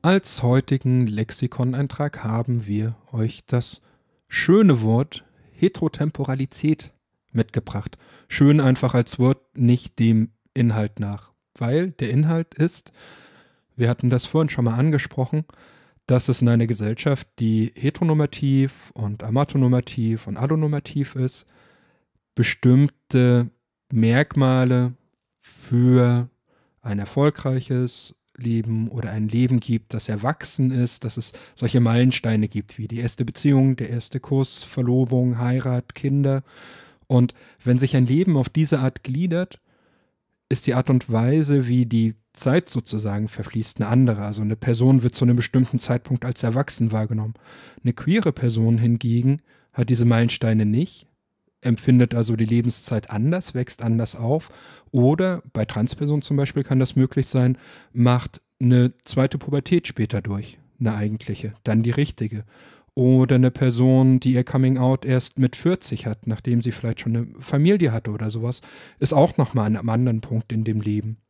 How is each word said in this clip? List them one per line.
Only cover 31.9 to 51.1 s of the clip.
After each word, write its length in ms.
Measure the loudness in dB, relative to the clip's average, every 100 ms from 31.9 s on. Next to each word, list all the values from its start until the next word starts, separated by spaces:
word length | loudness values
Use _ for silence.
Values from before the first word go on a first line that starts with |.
| 4 2 2 -2 0 -2
gibt, 300 | -4 -10 -12
wie 100 | -10
die 100 | -6
erste 260 | -6 -4
Beziehung, 520 | -6 -2 2 4 4 2
der 140 | -4
erste 300 | -6 -6 -12
Kuss, 420 | -2 -2 -2 -6
Verlobung, 760 | -12 -4 0 2 2 2 0 0
Heirat, 560 | -2 -2 -2 -4 -6
Kinder. 480 | -8 -2 0 0 -2 -4 -20 -20 -20 -20 _ _
Und 280 | 2 2 -2 -20 _
wenn 160 | -2 0
sich 180 | 2 2
ein 100 | 2
Leben 300 | 2 2 2
auf 120 | 0
diese 320 | -2 0 0
Art 240 | -2 -4
gliedert, 560 | -8 -4 -2 -4 -6 -12 _ _ _ _ _ _ _ _ _
ist 180 | -4 0
die 80 |
Art 160 | -2 2
und 200 | 0 0
Weise, 580 | 0 2 2 2 0 2
wie 180 | 0 2
die 280 | 2 0 -2 _
Zeit 360 | -6 0 0 0
sozusagen 600 | -8 -6 -6 -4 -4 -6
verfließt, 520 | -8 -8 -6 -8 -6
eine 80 | 0
andere. 340 | 2 2 0
Also 200 | -4 -6
eine 140 | -4 -4
Person 460 | -2 2 4 4
wird 120 | 2
zu 100 | 0
einem 120 | 2 2
bestimmten 420 | 2 0 0 -2
Zeitpunkt 460 | -2 -4 -2 -6
als 180 | -4 -4
erwachsen 500 | -2 -2 -4 -2 -2
wahrgenommen. 420 | -2 -2 -4 -6 -10 _ -20 -20 -6
Eine 100 | -4
queere 400 | -4 0 0 0
Person 460 | 0 -2 2 2 2
hingegen 640 | 2 0 0 0 2 0 _ _ _
hat 160 | -4 0
diese 160 | 2
Meilensteine 600 | 4 4 2 0 0 2 2
nicht, 400 | 0 -2 -8 _